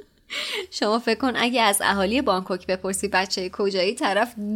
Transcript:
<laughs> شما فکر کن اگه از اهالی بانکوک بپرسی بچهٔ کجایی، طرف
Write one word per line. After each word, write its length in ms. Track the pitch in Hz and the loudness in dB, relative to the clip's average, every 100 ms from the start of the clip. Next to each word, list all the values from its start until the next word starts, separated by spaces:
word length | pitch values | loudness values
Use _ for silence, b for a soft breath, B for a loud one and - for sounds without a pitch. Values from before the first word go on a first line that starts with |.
<laughs> 680 | - _ - - - 440 370 | -20 _ -12 -8 -6 -6 -8
شما 280 | - 220 226 | -2 0 0
فکر 200 | 233 226 | 0 0
کن 140 | 262 233 | 0 0
اگه 260 | 240 247 | 0 2
از 160 | 226 202 | 2 4
اهالی 420 | - 202 190 240 | 2 2 2 2
بانکوک 440 | 254 185 185 185 - | 2 0 0 -4 -2
بپرسی 420 | 185 190 196 202 | -4 -2 -4 0
بچهٔ 400 | 190 185 - 185 | 0 0 -4 -4
کجایی، 460 | - 202 190 185 | -2 0 2 0
طرف 400 | 233 202 196 240 220 208 | 0 0 2 0 -2 -2